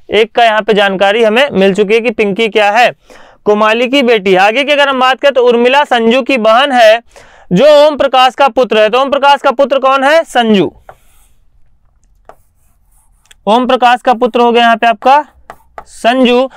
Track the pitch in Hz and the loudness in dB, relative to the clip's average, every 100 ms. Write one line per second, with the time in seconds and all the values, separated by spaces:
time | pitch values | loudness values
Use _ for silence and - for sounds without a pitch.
0 | - 202 220 - 233 214 208 208 202 190 | -6 -2 -2 0 0 0 -2 0 0 0
1 | 196 240 226 220 285 190 196 190 196 226 | -2 0 0 0 -2 0 0 0 -2 -2
2 | 233 214 208 190 226 220 208 214 233 - | -2 -4 -4 -2 -4 0 0 2 0 -2
3 | _ - - _ - 208 214 226 247 277 | _ -20 -20 _ -2 0 0 -2 -2 0
4 | 247 226 190 180 202 226 277 294 277 262 | 0 0 0 0 0 0 -2 -2 -2 0
5 | 254 262 285 269 247 233 240 277 294 247 | -2 0 0 0 0 2 2 0 0 0
6 | 226 254 240 262 214 226 285 254 220 226 | 0 0 -2 -2 0 0 0 2 2 2
7 | - - - - - 180 285 294 294 285 | -4 -20 -20 -20 -4 0 4 4 2 0
8 | 277 262 254 - 277 - 240 214 214 247 | -2 0 -2 0 -2 0 -2 0 0 0
9 | 277 285 277 277 285 247 277 269 262 269 | -2 0 0 0 0 -2 0 0 0 0
10 | 269 330 320 254 226 208 151 - _ - | 0 0 -2 -2 0 0 -2 -8 _ -20
11 | _ _ _ _ _ _ _ _ _ _ | _ _ _ _ _ _ _ _ _ _
12 | _ _ _ - _ _ _ _ _ _ | _ _ _ -20 _ _ _ _ _ _
13 | _ _ _ _ - 226 247 254 247 240 | _ _ _ _ -2 -2 0 0 0 0
14 | 269 233 247 240 240 233 233 226 233 220 | -2 -2 -2 0 0 2 0 0 -2 -2
15 | 247 277 294 _ - - _ - - - | 2 0 0 _ -20 -20 _ -20 -20 -6
16 | 220 254 247 247 262 | -4 0 0 0 -2